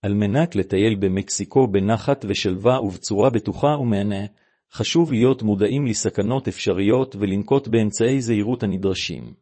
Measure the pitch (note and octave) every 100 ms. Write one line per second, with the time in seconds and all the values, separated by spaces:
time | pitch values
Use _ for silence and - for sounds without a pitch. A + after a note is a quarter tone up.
0 | G2+ G2+ G#2 A#2 E3+ - F2+ F#2+ G#2+ G#2
1 | G2 F#2+ G2 - G2+ - B2+ G2 F#2+ A2+
2 | - C#3 G#2+ F#2 G#2 F#2 A2 C3 A2 F#2+
3 | - G2+ B2 A#2 G#2 F#2 C#3+ D3 B2 G2+
4 | G2+ G2 G2+ _ _ _ _ - - E3
5 | E3+ A#2 B2 C3 G#2+ G2+ G#2 C3 C#3 G#2
6 | G#2+ - G#2 C3 C3 F#2+ - F2+ G2 A#2+
7 | C3 G2+ G2+ F#2+ G2+ C#3 C3+ A2+ G#2+ -
8 | A#2 C3+ A#2 A2 G#2 A#2+ G#2+ F#2 F#2+ F#2
9 | - C#2+ A#1 -